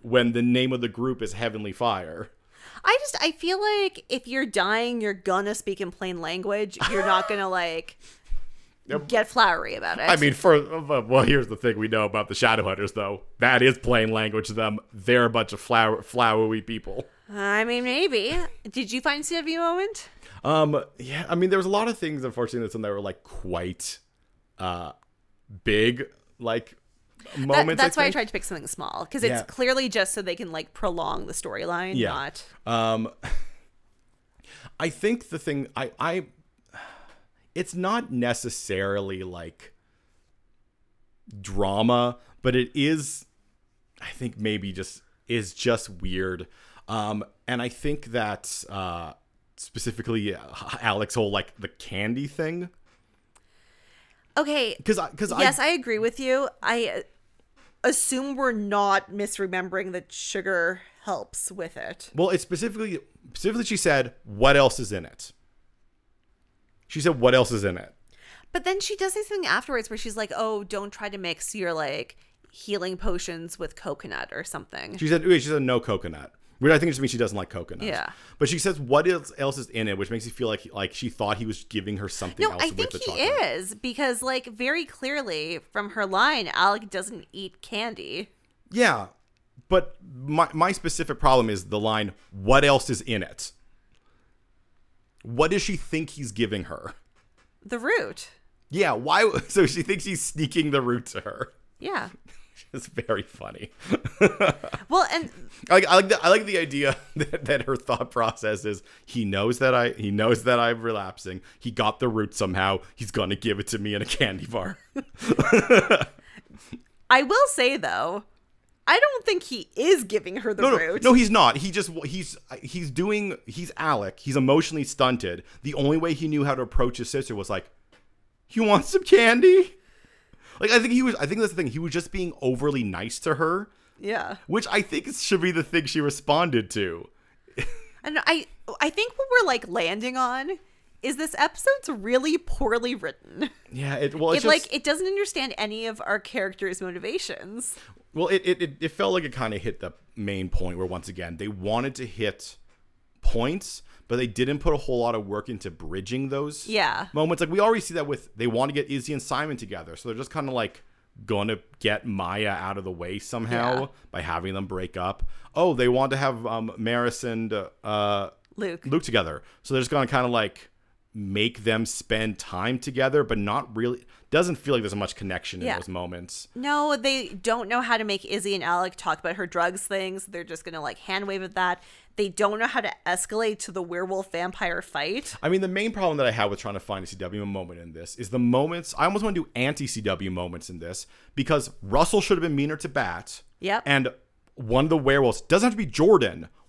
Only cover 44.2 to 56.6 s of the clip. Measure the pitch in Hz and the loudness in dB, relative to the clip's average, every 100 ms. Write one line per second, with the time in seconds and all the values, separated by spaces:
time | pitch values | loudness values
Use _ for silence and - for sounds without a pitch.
44.2 | 123 104 107 107 98 92 95 - _ _ | -10 -4 -2 -2 -4 -8 -10 -12 _ _
45.2 | - 117 98 - 123 113 - 90 92 92 | -4 -4 -4 -2 0 0 -2 -8 -4 -2
46.2 | 92 90 90 - - - - 110 107 104 | -2 -4 -10 -18 -20 -20 -8 -6 -4 -4
47.2 | 104 _ - 123 120 - 147 143 120 120 | -8 _ -6 -4 -4 -4 -4 -4 -4 -4
48.2 | 107 98 - - - 98 92 85 80 - | -4 -6 -8 -10 -10 -8 -6 -8 -10 -16
49.2 | _ _ _ - - - - 117 117 113 | _ _ _ -18 -14 -6 -6 -6 -4 -2
50.2 | 104 87 - - 80 - 117 101 104 120 | -2 -6 -10 -16 -12 -4 0 0 0 0
51.2 | 104 101 - - 98 - - 98 107 123 | 0 0 -4 -8 -14 -12 -10 -4 -2 -2
52.2 | 143 - 156 170 175 - _ _ _ _ | -4 -4 -4 -4 -10 -14 _ _ _ _
53.2 | _ _ _ _ _ _ _ _ _ _ | _ _ _ _ _ _ _ _ _ _
54.2 | _ - 294 294 233 - - 202 160 - | _ -2 0 0 -2 -2 0 0 0 -4
55.2 | 208 - 269 277 285 339 240 214 233 233 | -4 4 4 4 2 0 0 0 0 -2
56.2 | 262 262 277 - | 0 0 0 -4